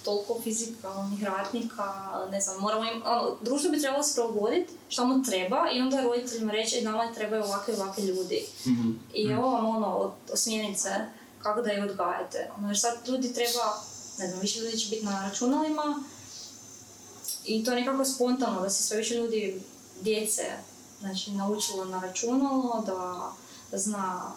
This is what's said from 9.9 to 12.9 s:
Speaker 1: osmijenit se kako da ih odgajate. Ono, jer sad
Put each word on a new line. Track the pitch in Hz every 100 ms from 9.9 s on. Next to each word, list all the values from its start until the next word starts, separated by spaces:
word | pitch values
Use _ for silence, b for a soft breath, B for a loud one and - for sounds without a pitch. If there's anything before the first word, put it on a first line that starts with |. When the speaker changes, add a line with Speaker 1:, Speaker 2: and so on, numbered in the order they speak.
| 185 196 - -
Speaker 1:
osmijenit | - 226 220 214 196
se | 196 196 220 B B B
kako | 214 208
da | 220
ih | 202
odgajate. | 202 190 180 - - - - 202
Ono, | 202
jer | 202
sad | 233